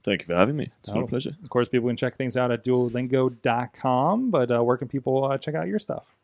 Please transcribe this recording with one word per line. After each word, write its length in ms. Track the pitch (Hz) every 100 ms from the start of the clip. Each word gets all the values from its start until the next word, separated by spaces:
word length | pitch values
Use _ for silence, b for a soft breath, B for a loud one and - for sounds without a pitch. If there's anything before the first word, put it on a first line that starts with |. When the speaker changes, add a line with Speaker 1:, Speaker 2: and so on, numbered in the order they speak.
Speaker 1:
Thank 180 | - 98
you 60 | -
for 80 | 87
having 200 | 107 147
me. 140 | - _
It's 100 | -
been 120 | 104
a 20 |
Speaker 2:
Oh, 40 | 123
Speaker 1:
pleasure. 280 | 123 - 147
Speaker 2:
of 60 | -
course, 180 | 123 120
people 220 | 127 120
can 80 | 117
check 180 | 131 -
things 220 | 127 127
out 140 | 123
at 120 | 117
duolingo 720 | 127 127 123 120 127 131 131 117
dot 320 | 123 117 120
com, 560 | - 131 127 147 214 254
but, 220 | 170 123
uh, 120 | 120
where 140 | 120 123
can 100 | 127
people, 380 | 139 131 131 135
uh, 120 | 135
check 180 | - 156
out 120 | 170
your 120 | 208
stuff? 360 | - - _ _